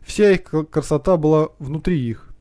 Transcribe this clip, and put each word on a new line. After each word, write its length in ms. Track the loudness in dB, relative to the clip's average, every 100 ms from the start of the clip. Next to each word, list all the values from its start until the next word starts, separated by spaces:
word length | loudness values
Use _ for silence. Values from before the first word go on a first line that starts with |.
Вся 300 | -12 2 4
их 140 | 4
к-, 180 | 0 -6
красота 540 | -4 -6 -2 -2 0 0
была 320 | 2 2 0 _
внутри 420 | -10 -6 -4 -2
их, 280 | -4 -8 -14 -20